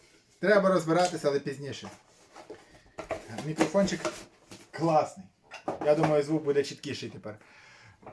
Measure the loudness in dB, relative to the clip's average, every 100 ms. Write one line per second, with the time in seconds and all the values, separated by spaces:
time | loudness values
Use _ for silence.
0 | _ _ _ -2 4 6 6 2 2 2
1 | 2 2 0 0 -2 -8 -10 -10 -14 -18
2 | _ _ -20 -20 -20 -20 -20 -20 -20 -14
3 | -8 -8 -10 -10 -6 -2 0 2 2 0
4 | -6 -8 -16 _ -20 -20 -14 -2 2 4
5 | 2 -4 -20 _ -20 -14 -10 -2 2 4
6 | 4 4 2 0 2 0 0 -4 -8 -8
7 | -10 -12 -14 -14 -18 -20 -20 -20 -20 -20
8 | -14